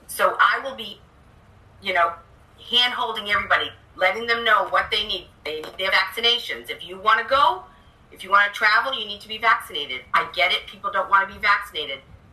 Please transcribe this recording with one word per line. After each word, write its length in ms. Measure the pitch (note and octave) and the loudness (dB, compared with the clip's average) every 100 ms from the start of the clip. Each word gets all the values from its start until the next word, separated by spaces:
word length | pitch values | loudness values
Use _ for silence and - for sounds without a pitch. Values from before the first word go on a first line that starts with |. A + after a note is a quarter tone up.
| - | -14
So 280 | - - - | -2 0 4
I 220 | - - | 2 2
will 120 | C4+ A3 | -4 -10
be, 240 | G#3 - - _ - - - - - - | -12 -16 -20 _ -20 -20 -20 -20 -20 -10
you 140 | F#3+ | -2
know, 200 | F3+ E3+ - - - _ - - | 2 2 0 -14 -20 _ -20 -2
hand-holding 580 | A#3+ B3 B3 A#3 G#3 G3+ | 2 2 2 0 0 0
everybody, 400 | G#3 - - - - - - | 0 2 0 0 -8 -20 0
letting 300 | F#3 G#3 A#3 | 0 2 0
them 180 | A#3 | 0
know 240 | A#3 G3+ F3+ | 2 2 2
what 200 | F#3 - | 0 0
they 160 | A3 G#3+ | -2 -2
need. 220 | F#3+ F3 - - | -6 -10 -14 -10
They 120 | D#3 | -8
need 100 | E3 - | -10 -6
their 140 | F#3+ | 0
vaccinations. 800 | G#3 - - A#3 A#3 - B2 A#2 | 0 0 0 0 0 -2 -10 -10
If 120 | - F3 | -14 -14
you 120 | F#3+ | -2
wanna 260 | G#3 A#3+ A#3 | 2 2 4
go, 380 | C#4 D#4 F#4+ - - - _ - | 4 4 2 -6 -20 -20 _ -20
if 120 | - | -18
you 80 | F#3+ | 2
wanna 200 | G3+ G3+ | 4 4
travel, 460 | - G#3+ A3 C4 A#3+ | 2 2 2 0 -4
you 80 | G#3 | -8
need 160 | G3+ | -12
to 60 | G3+ | -12
be 100 | A3 | -2
vaccinated. 640 | A3+ A3+ - D#3+ C#3 B2+ - | 2 2 0 -8 -8 -10 -2
I 160 | - F3+ | -2 -2
get 180 | F3+ F3+ | 0 0
it. 140 | - - | 0 -4
People 260 | G3+ G3+ | -10 -4
don't 180 | G3 F#3 | -4 2
wanna 180 | G3+ G3 | 2 2
be 80 | G3+ | -2
vaccinated. 600 | G#3+ G3 - D#3+ D3 C3+ - - - | 2 2 0 -8 -8 -10 -14 -20 -18